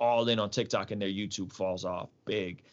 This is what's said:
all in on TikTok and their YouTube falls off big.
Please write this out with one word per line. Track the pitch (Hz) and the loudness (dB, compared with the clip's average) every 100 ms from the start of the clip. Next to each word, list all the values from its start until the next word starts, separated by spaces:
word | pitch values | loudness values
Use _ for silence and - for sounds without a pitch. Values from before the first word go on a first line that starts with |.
all | 120 117 117 | 4 4 4
in | 113 | 2
on | 101 | 2
TikTok | 123 98 107 98 | 0 0 0 -2
and | 104 | -2
their | 98 | -2
YouTube | 98 101 - 90 | -2 -4 -4 -8
falls | - 95 90 | -2 -2 -2
off | 90 90 - _ - | -4 -6 -8 _ -4
big. | 104 90 85 _ | -2 -2 -8 _